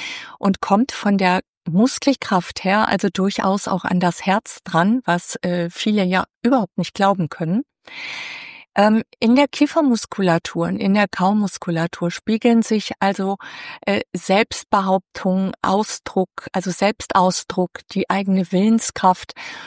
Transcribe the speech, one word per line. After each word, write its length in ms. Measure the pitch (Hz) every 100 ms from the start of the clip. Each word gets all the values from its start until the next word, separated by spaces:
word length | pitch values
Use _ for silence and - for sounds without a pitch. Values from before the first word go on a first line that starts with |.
| - - - -
und 220 | 202 190
kommt 320 | - 196 262
von 260 | - 208 196
der 220 | 190 180 - _ -
Muskelkraft 920 | 170 247 - - 269 - 190 175 -
her, 240 | 185 202 220
also 220 | 196 202
durchaus 540 | - 190 - 208 202 -
auch 180 | 190 -
an 140 | 185
das 260 | 175 170 -
Herz 360 | 196 - -
dran, 380 | - 160 180 240 -
was, 300 | 175 - -
äh, 260 | 180 175 170
viele 340 | - - 214
ja 200 | 185 185 - _
überhaupt 380 | 240 262 202 -
nicht 160 | 170 -
glauben 340 | 196 196 160
können. 320 | - 160 196 294 _ - - - - - - - - - -
Ähm, 260 | 208 220 - _
in 160 | 226 247
der 120 | 285
Kiefermuskulatur 1200 | - 294 - 294 233 - - 190 165 - 175 170
und 100 | 190
in 160 | 202
der 140 | 202 202
Kaumuskulatur 1040 | - 185 214 202 - - 165 170 - 175
spiegeln 500 | - - 220 240 233
sich 300 | 220 220 - -
also, 380 | 196 196 190 196 - - - - -
äh, 140 | 202 -
Selbstbehauptung, 1400 | 180 - 190 226 - - 208 190 190 - - 190 185 190 -
Ausdruck, 840 | - 190 214 - - - 185 - -
also 160 | - 185
Selbstausdruck, 1120 | 175 202 220 - - 185 180 - - 180 - -
die 160 | - 190
eigene 440 | 190 196 190 175
Willenskraft. 840 | 185 208 226 - - 185 185 - - - -